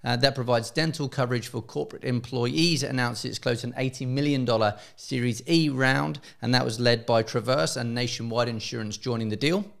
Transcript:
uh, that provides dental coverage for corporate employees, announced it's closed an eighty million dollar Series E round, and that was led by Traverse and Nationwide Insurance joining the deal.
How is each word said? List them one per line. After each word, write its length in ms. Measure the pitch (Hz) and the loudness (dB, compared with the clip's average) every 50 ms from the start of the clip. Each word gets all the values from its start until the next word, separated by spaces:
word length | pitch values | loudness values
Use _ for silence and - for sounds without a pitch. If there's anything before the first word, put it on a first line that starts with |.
| - | 0
uh, 140 | 123 120 | 0 0
that 180 | 120 123 139 131 | 4 2 2 2
provides 360 | 135 123 120 123 117 110 - | 2 2 2 2 2 2 0
dental 360 | - 156 160 165 - - 147 | -2 0 0 0 0 -2 -4
coverage 400 | 131 - - 127 123 123 120 - | -4 0 -2 0 0 0 -2 -2
for 140 | - - 120 | -4 -8 -8
corporate 420 | 107 - - 147 147 147 - - - | -8 -6 -6 -6 -6 -6 -8 -8 -4
employees, 800 | 131 123 120 120 - 131 123 120 123 143 160 165 175 165 135 135 | -2 -2 -2 -2 -2 -2 -2 -2 0 2 2 2 2 2 0 -2
announced 400 | - 135 127 123 120 117 - - | -2 0 0 0 0 -2 -4 -6
it's 160 | 127 - - | -6 -8 -4
closed 240 | - 123 120 117 - | -2 -2 -2 -2 -4
an 100 | 120 123 | -8 -4
eighty 280 | 131 131 131 131 - 135 | -2 -4 -4 -2 -4 -4
million 380 | 127 127 139 147 147 143 131 127 | -2 0 2 2 2 2 2 2
dollar 340 | 120 117 110 110 104 104 - - - - | 2 2 4 4 2 0 -2 -14 -20 -20
Series 440 | - - - 139 127 120 123 117 117 - | -18 -10 -6 -4 0 0 0 -2 -2 0
E 220 | - 170 165 160 147 | 2 4 4 4 4
round, 500 | 139 127 131 131 135 139 147 156 151 139 - - - - | 2 2 2 4 4 2 0 -2 -4 -8 -10 -18 -14 -6
and 120 | - 117 123 | 0 2 2
that 120 | 127 131 | 4 2
was 160 | 127 113 117 | 0 -2 2
led 240 | 120 120 117 113 117 | 4 4 4 4 2
by 180 | - 120 113 113 | 2 2 2 2
Traverse 540 | - - 123 104 120 127 147 160 156 - | 2 -2 -2 0 2 2 2 2 0 0
and 180 | 123 120 117 117 | -2 -4 -2 -2
Nationwide 540 | 120 123 120 120 - 110 117 113 120 120 120 | -2 -2 -2 -4 -6 -6 -2 0 0 0 0
Insurance 480 | 117 110 - - - 117 110 107 104 | -2 -6 -6 -6 -6 -6 -6 -6 -8
joining 320 | - - 131 120 113 113 110 | -6 -4 -2 -2 0 0 -2
the 80 | 107 | -2
deal. 260 | 104 139 147 170 202 208 - - - | 0 2 2 2 2 -2 -4 -12 -20